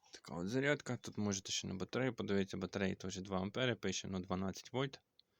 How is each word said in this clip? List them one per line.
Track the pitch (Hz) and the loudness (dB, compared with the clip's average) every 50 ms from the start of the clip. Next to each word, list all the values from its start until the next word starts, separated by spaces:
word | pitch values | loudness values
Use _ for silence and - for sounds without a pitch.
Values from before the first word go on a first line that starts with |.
| _ - - | _ -20 -20
Така | - - - 65 | -18 -12 -8 -4
от | 82 87 95 | -2 -2 0
зарядка. | 113 131 135 143 147 131 - - 123 | 2 2 4 4 4 2 2 -2 -4
Тут | 113 - - - - | -4 -4 -6 -4 0
можете | 104 104 101 95 95 - - | 0 2 2 0 0 -2 -2
ще | - - 98 | -2 -2 -2
на | 95 | -4
батарею | 95 95 - - 117 127 131 113 | -4 -4 -2 0 2 2 2 0
подивитися. | - 101 104 101 98 95 95 - | 0 0 2 4 4 4 2 0
Батарея | 92 92 90 - 98 98 95 95 | -2 -2 -2 0 2 2 2 0
теж | - - 95 92 95 | -2 -4 -4 -4 -4
два | 92 98 98 92 92 | -4 -2 0 0 0
ампери | 101 101 120 127 127 117 | 0 0 2 2 2 2
пише, | - - 98 92 - - 95 | 2 0 0 0 0 -2 -2
ну, | 95 95 | -2 -2
дванадцять | 90 - 92 92 95 95 90 - - - - | 0 0 0 0 0 -2 -2 -4 -8 -4 -2
вольт. | 123 135 143 - - - _ _ _ _ _ _ _ | 0 0 0 -2 -8 -16 _ _ _ _ _ _ _